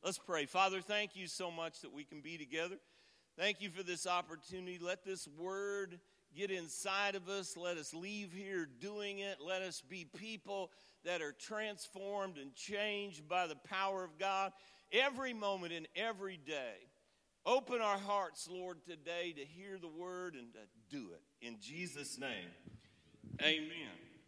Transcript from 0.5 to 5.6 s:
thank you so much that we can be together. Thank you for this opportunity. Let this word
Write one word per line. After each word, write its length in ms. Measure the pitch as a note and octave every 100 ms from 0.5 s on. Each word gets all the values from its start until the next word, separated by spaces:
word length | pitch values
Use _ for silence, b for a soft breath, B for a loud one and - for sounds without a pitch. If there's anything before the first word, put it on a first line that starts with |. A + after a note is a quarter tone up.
| F3+ F#3+ F#3+
thank 340 | F#3 G#3 G#3 F#3+
you 120 | F3+
so 240 | - F3+
much 300 | E3 E3 D#3
that 120 | F3+
we 100 | C#3+
can 160 | D3 D#3
be 160 | D3 E3
together. 420 | C#3+ D#3+ E3+ F#3+ B B B B B -
Thank 240 | F#3+ F#3+
you 80 | G3
for 140 | E3+
this 240 | F3+ F3 F#3
opportunity. 720 | F3+ E3 D#3+ - F#3 F3+ F3+
Let 240 | E3+ F#3 F#3+
this 220 | F#3 - D3
word 640 | F3 G3